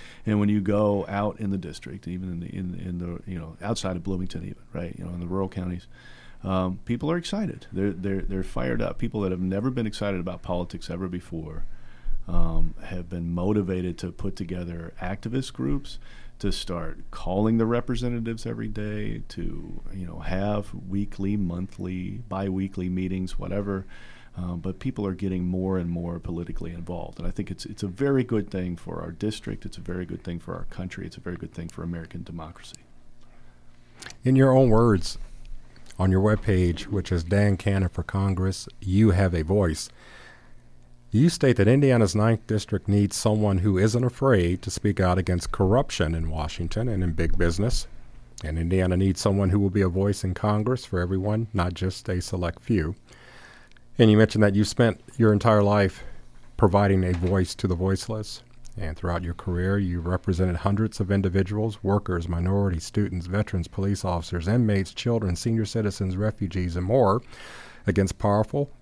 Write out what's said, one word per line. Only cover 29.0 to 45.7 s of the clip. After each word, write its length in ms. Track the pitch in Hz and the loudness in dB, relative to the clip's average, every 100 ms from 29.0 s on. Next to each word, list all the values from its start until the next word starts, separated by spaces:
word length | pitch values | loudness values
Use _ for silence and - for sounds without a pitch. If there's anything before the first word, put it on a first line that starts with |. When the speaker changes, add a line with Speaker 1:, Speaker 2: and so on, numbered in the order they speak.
Speaker 1:
our 80 | 82 | -10
district. 560 | 82 107 - - 104 - | -6 -4 -4 -8 -8 -10
It's 100 | - | -10
a 60 | |
very 240 | 90 90 87 | -8 -8 -8
good 180 | 85 | -8
thing 140 | - 85 | -8 -8
for 160 | 90 | -8
our 100 | 85 - | -8 -6
country. 340 | - 92 - | -6 -10 -10
It's 140 | 87 - | -12 -12
a 20 | |
very 160 | 90 87 | -10 -10
good 160 | 82 | -10
thing 160 | - 85 | -12 -12
for 140 | - | -10
American 400 | 85 85 82 85 | -8 -8 -10 -12
democracy. 560 | - 85 78 - - - - - - - - - - - - - - - - - | -12 -12 -14 -16 -18 -20 -20 -20 -20 -20 -20 -20 -20 -20 -20 -20 -20 -20 -18 -4
Speaker 2:
In 100 | 127 | 2
your 220 | 135 135 131 | 6 8 8
own 140 | 131 | 8
words, 480 | 110 117 95 - - - - - - - - - - | 8 6 4 0 -6 -10 -12 -12 -12 -12 -18 -10 0
on 120 | 95 | 2
your 120 | 92 | 4
webpage, 640 | 104 107 - 92 90 82 - | 4 2 2 4 2 0 -4
which 260 | 104 - | -4 -2
is 100 | 90 | -2
Dan 360 | 80 101 104 92 | 2 4 4 2
Cannon 320 | 101 98 92 | 0 0 0
for 120 | - | -2
Congress, 640 | - 98 98 90 95 - - - | -4 0 0 0 0 -2 -10 -8
you 300 | 98 95 110 | 0 6 6
have 240 | 90 95 | 6 4
a 80 | 85 | 2
voice. 480 | 78 104 87 78 - - - - - - - - - - - - - | 2 4 2 0 -6 -14 -20 -20 -20 -20 -20 -20 -20 -20 -20 -20 0
You 160 | 107 165 | 4 4
state 280 | - 135 113 | 4 4 6
that 100 | 101 | 6
Indiana's 480 | 135 135 120 101 | 6 6 6 4
ninth 320 | 107 110 110 - | 4 4 2 0
district 400 | 107 - 98 - | -2 0 -2 2
needs 300 | 101 101 - | 4 4 2
someone 420 | 113 107 104 95 | 2 4 4 4
who 180 | 104 92 | 4 4
isn't 280 | 110 120 | 4 4
afraid 580 | 123 - 135 104 87 90 | 0 2 4 4 4 0
to 80 | - | -4
speak 300 | - 104 92 | -2 0 2
out 180 | 90 92 | 4 2
against 320 | 87 87 - | 2 0 -2
corruption 640 | - 95 | 0 4